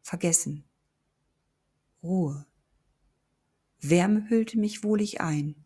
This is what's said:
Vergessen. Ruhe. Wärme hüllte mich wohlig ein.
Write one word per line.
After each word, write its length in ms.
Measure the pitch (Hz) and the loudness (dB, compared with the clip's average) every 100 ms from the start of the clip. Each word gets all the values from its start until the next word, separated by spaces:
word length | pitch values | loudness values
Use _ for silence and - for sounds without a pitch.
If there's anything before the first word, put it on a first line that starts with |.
Vergessen. 600 | - 175 175 165 - 147 - _ _ _ _ _ _ _ _ _ _ _ _ _ | -10 -2 0 0 -2 -8 -14 _ _ _ _ _ _ _ _ _ _ _ _ _
Ruhe. 420 | 165 185 156 143 147 _ _ _ _ _ _ _ _ _ _ _ _ _ | -2 0 0 -4 -14 _ _ _ _ _ _ _ _ _ _ _ _ _
Wärme 480 | 143 175 185 214 214 | 2 4 4 2 2
hüllte 300 | 226 220 226 | 0 2 0
mich 260 | 208 - | -2 -2
wohlig 380 | 208 214 208 - | 0 0 0 -2
ein. 320 | 165 151 147 147 | -2 0 -2 -8